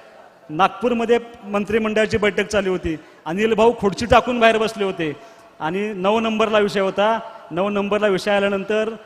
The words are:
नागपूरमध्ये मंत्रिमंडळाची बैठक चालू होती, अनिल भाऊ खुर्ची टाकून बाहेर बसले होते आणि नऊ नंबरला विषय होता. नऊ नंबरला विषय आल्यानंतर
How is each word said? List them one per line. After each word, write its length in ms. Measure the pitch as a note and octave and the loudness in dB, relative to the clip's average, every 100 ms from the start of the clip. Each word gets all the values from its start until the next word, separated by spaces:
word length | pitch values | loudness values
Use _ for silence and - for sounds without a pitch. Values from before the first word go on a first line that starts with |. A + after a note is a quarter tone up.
| - - - - - | -20 -20 -20 -20 -8
नागपूरमध्ये 680 | D#3 F#3 - B3 A#3 A3+ A3+ G3 - | 0 0 0 -2 0 2 0 0 -14
मंत्रिमंडळाची 760 | G3+ G3+ G#3 A3 A3 G#3+ G#3+ A3 | -6 -4 -2 -2 0 0 0 0
बैठक 300 | G#3 G3+ G#3+ | 0 0 -2
चालू 240 | G#3+ F#3+ | -2 0
होती, 260 | F3+ F3 D#3 - - D#3 | -2 -4 -8 -10 -14 -8
अनिल 280 | F3+ A3 | -2 0
भाऊ 200 | G#3+ A3+ A#3 | 4 4 4
खुर्ची 260 | G3 F3 A#3 | 0 -2 4
टाकून 340 | A#3 A#3 B3 | 4 4 4
बाहेर 180 | A3+ A3 | 4 4
बसले 260 | A3 G#3+ | 0 -2
होते 320 | G3 F#3 D#3+ C3+ - - - - | -4 -2 -6 -6 -14 -20 -20 -10
आणि 340 | D#3 F#3 G#3+ | -6 -4 -4
नऊ 260 | G3+ F#3+ A3 | -2 0 0
नंबरला 400 | A3+ A3 A3 G#3+ | 0 0 2 2
विषय 200 | G#3 G3+ | 2 0
होता. 400 | F#3+ F#3+ G#3 A3+ - - - | 0 0 0 0 -4 -16 -8
नऊ 180 | D#3+ G3+ | -4 -2
नंबरला 380 | G3+ G3+ G#3 G#3 | -2 -2 0 0
विषय 240 | F#3 G#3 | 0 0
आल्यानंतर 580 | G3+ G3+ G3+ F#3 G#3+ A3 A3+ | 0 0 -2 -2 -2 -2 -6